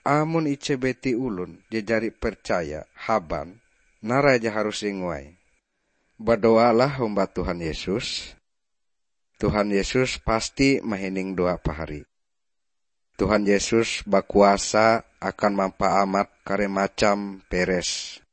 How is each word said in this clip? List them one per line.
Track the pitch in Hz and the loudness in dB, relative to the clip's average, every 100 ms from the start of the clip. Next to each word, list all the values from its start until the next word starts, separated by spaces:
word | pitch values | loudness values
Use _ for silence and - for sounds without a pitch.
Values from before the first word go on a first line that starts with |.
Amun | - 147 156 165 156 | 2 2 2 0 -2
ice | 143 - 139 | -4 -2 -2
beti | 131 123 135 | -2 -2 -2
ulun, | 117 131 95 87 82 _ | -2 -2 -6 -8 -12 _
je | 110 | -8
jari | 104 113 110 | -2 -2 -2
percaya, | - 117 98 - 95 78 76 - - | -6 -8 -8 -4 -2 -2 -8 -12 -16
haban, | - 110 80 82 80 104 _ _ _ _ | -2 -2 0 -8 -8 -16 _ _ _ _
nara | 107 127 143 127 | -2 2 4 2
je | 113 | 0
harus | 107 107 104 | -2 -4 -4
inguai. | 104 98 90 76 69 87 _ _ _ _ _ _ _ _ | -6 -4 -6 -8 -12 _ _ _ _ _ _ _ _ _
Berdoalah | 110 117 113 113 120 113 135 135 | 0 2 4 6 6 4 2 0
humba | 113 101 95 | -4 0 -2
Tuhan | - 90 87 | -2 -4 -4
Yesus. | 82 76 - 101 - - - - _ _ _ _ _ _ _ _ _ _ | -6 -6 -4 -4 -4 -10 -12 -20 _ _ _ _ _ _ _ _ _ _
Tuhan | 104 104 104 | -2 0 2
Yesus | 101 92 127 127 - | 0 0 0 0 -2
pasti | - 113 - - 139 135 | -2 -2 -2 0 2 2
mahining | - 101 95 95 95 92 | -2 -6 -4 -4 -4 -2
doa | 90 87 | 0 0
pahari. | - 80 78 73 67 _ _ _ _ _ _ _ _ _ _ - | -4 -6 -8 -10 -14 _ _ _ _ _ _ _ _ _ _ -4
Tuhan | 98 104 | 0 2
Yesus | 101 101 - 113 113 - - | 4 2 2 0 0 -4 0
bakuasa | 98 - 101 101 98 - 107 113 113 - _ | 0 2 4 6 4 0 4 4 4 -2 _
akan | 95 - 104 | -8 -2 0
mampaamat | 101 95 - 98 92 98 98 101 _ - | 0 -2 0 2 2 2 0 -2 _ -4
kare | 98 | -2
macam | 101 98 98 - 107 101 101 98 | 0 0 -2 2 2 2 -4 -12
peres. | _ 92 90 90 - - - - _ | _ -2 0 -2 -4 -8 -10 -16 _